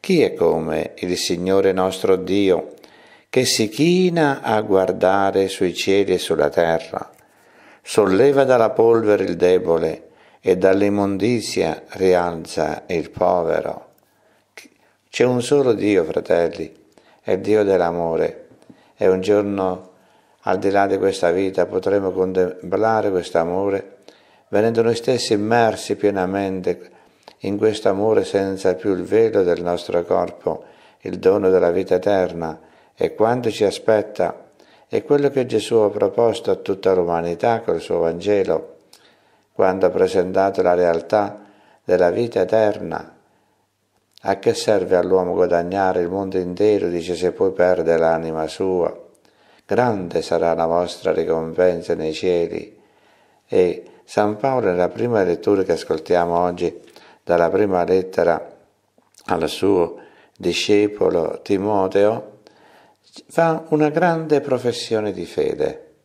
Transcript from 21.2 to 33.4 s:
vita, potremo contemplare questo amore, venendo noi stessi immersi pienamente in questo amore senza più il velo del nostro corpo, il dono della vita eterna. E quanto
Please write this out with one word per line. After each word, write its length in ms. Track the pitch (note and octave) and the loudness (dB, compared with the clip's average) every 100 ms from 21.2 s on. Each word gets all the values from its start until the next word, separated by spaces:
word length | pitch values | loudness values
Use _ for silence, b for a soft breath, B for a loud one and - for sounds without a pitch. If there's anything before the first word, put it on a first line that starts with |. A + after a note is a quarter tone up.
| E2+ | 0
vita, 340 | F2 G2 F#2 F2 | 0 -2 -2 -2
potremo 460 | F#2 G2 G2+ G2 | -2 0 0 -2
contemplare 1000 | F#2 F#2 F#2 F2+ - F2 F#2+ A2 A2 G#2 | -2 -2 0 -2 -2 -6 -2 0 0 0
questo 280 | F#2 E2+ E2+ | -2 -2 -2
amore, 580 | E2 F2+ G2+ G2 - - b b b b _ | 0 -2 -2 -4 -8 -20 b b b b _
venendo 340 | G2+ A2+ A#2 | 0 2 2
noi 140 | A#2 A#2 | 0 0
stessi 380 | - B2 - | -2 -2 0
immersi 640 | G#2 G#2 A#2+ A2+ A2 - G#2 | 0 2 2 2 0 -6 -2
pienamente 960 | G#2 G2 F#2 G2 G2 F#2+ F#2 F2 - B B B B B | 0 0 -2 -2 -4 -4 -4 -6 -10 B B B B B
in 180 | G2+ G2+ | -6 0
questo 320 | G#2+ G#2 A2 | 0 0 -2
amore 340 | F#2+ G#2+ G#2 | 0 2 2
senza 500 | F#2+ G2+ G2 F#2+ - F2+ | 2 -2 -2 -2 -2 -2
più 180 | G#2+ | -2
il 100 | F2+ | -4
velo 400 | F2 G#2 A2+ G2+ | 0 2 2 2
del 180 | F2+ E2+ | 2 0
nostro 400 | F2 F2 - F2 F2 | -2 -4 -2 -4 0
corpo, 580 | F2+ F2 - F2 D#2 B B B B | 0 -2 -4 -6 -6 B B B B
il 180 | G2+ F#2 | -12 0
dono 300 | F#2 G2+ F#2+ | 2 4 4
della 220 | F#2 F2 | 4 4
vita 240 | F2 F#2 F2+ | 0 0 0
eterna. 640 | G2+ G2 F2+ E2+ E2 D#2 b b b _ | 2 2 0 -2 -8 -8 b b b _
E 180 | E2 - | -4 0
quanto 360 | A2 B2 | 0 2